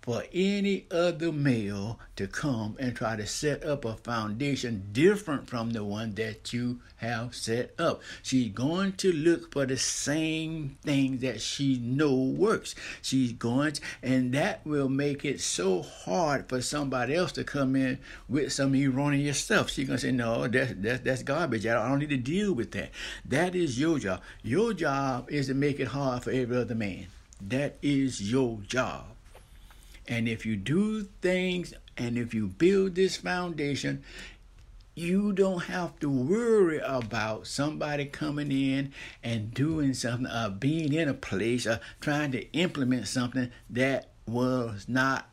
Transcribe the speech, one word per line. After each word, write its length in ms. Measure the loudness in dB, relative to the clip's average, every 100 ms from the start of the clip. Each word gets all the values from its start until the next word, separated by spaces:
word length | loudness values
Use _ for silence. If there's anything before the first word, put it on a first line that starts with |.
for 240 | -4 -4 -4
any 540 | 0 2 2 2 0 -2
other 400 | 0 2 2 -2
male 680 | 0 2 2 0 -4 -4 -6 -12 -8
to 100 | -6
come 480 | -4 -2 -2 -4 -4
and 160 | -6 -2
try 200 | -4 -2
to 100 | -4
set 360 | -2 -2 -2
up 220 | -2 -4
a 100 | -4 -8
foundation 920 | -4 -2 -2 -2 -2 -2 -2 -4 -4
different 540 | 6 6 6 0 -6 -4
from 260 | -6 -4
the 120 | -4
one 300 | -4 -4 -4
that 400 | -4 -6 -6 -6
you 260 | -4 -4 -6 -10 -8
have 380 | -6 -4 -6
set 360 | -8 -2 -2 -2 0
up. 220 | 0 0 -6 -12
She's 280 | 0 2 2
going 440 | 0 0 2 0
to 180 | 2 2
look 400 | 4 4 4 0
for 140 | -2 0
the 100 | 0
same 1000 | -2 -2 0 0 0 -2 -4 -4 -6 -8
thing 360 | 0 2 2 2
that 240 | -2 -4
she 340 | -6 0 2 2
know 380 | 2 2 4
works. 600 | 4 2 2 2 2 -2 -12 -12 -10
She's 320 | -2 2 2
going 380 | 0 0 2 2
to, 100 | -2 -8 -8
and 300 | 0 2 4
that 320 | 2 0 -2
will 240 | -2 0 2
make 340 | 2 0 -2
it 160 | -4 -2
so 440 | -2 0 0 0
hard 680 | -2 -12 -2 2 2 2 0
for 140 | -4
somebody 520 | -2 -2 -2 -2 0
else 180 | 0 0
to 120 | -2
come 320 | -4 0 2 4
in 220 | 2 -2 -8 -18 -2
with 280 | 0 0
some 200 | 2 2
erroneous 640 | 4 4 4 2 2 2 -2
stuff. 300 | 2 2 2
She's 180 | -2 -2
gonna 120 | -2
say, 140 | 0
"No, 360 | 0 2 0 2
that's, 240 | 2 0 -2
that's, 220 | -2 -2
that's 200 | 0 -2
garbage. 440 | 0 0 0 0 2
I 80 |
don't, 100 | 2
I 40 | 2
don't 80 | 0
need 100 | 2
to 80 | -2
deal 380 | 0 0 2
with 160 | 0 -2
that." 200 | -4 -8 -8 -12 -12 -2
That 280 | 2 2
is 240 | 2 0 2
your 200 | 2 2
job. 240 | 0 -4 -6 -12
Your 300 | -2 2 2
job 580 | 2 0 2 0 -2 -2
is 180 | -2 0
to 60 |
make 240 | 2 2 0
it 100 | -2
hard 360 | 0 0 0
for 60 | 0
every 260 | 0 2 0
other 180 | 0
man. 340 | -2 -2 -6 -12 -16 -20 -14 -4
That 300 | -2 -2 -2
is 500 | 0 2 2 -2 0
your 280 | 2 2 -2 -4
job. 380 | -2 -2 -4 -12 -18 -20 -20 -20 -20 -20 -20 -20 -20 -4
And 200 | -2 0
if 160 | -2
you 120 | -2 -4
do 480 | 0 2 2 0 -6 -4
things, 500 | 0 2 0 -2 -4 -10 -18 -6
and 220 | -2 -2
if 160 | -2
you 140 | -2 -4
build 480 | 4 6 6 2 2
this 220 | 2 2
foundation, 840 | -2 -2 -2 -2 -2 0 -2 -4 -8 -16 -16 -18 -20 -20 -20 -20 -20 -8
you 360 | 0 2 2
don't 320 | 4 4 2
have 360 | -4 -4 -4 -2
to 100 | 0
worry 680 | 2 4 2 6 6 6 4
about 680 | 0 -2 -2 -2 -2 -4 -6
somebody 600 | -2 -2 0 -4 -2 -4
coming 440 | -4 -4 -2 0
in 420 | 2 2 2 -2 -8 -16 -10
and 320 | -4 -2 -2
doing 400 | 0 0 2 2
something, 320 | 2 -2 -2 -2
or 240 | -2 -2
being 420 | 0 0 2 2
in 160 | 2 2
a 60 |
place, 500 | 0 -2 0 0 0
or 140 | 0 -2 -4 -8
trying 320 | -2 0 0
to 180 | -2 -4
implement 540 | 0 0 2 0 0 0
something 460 | -2 0 -2 -4 -6 -8
that 400 | 0 2 2 -4 -14 -4
was 600 | 0 2 2 -2 -6 -2
not 420 | 2 2 2 -4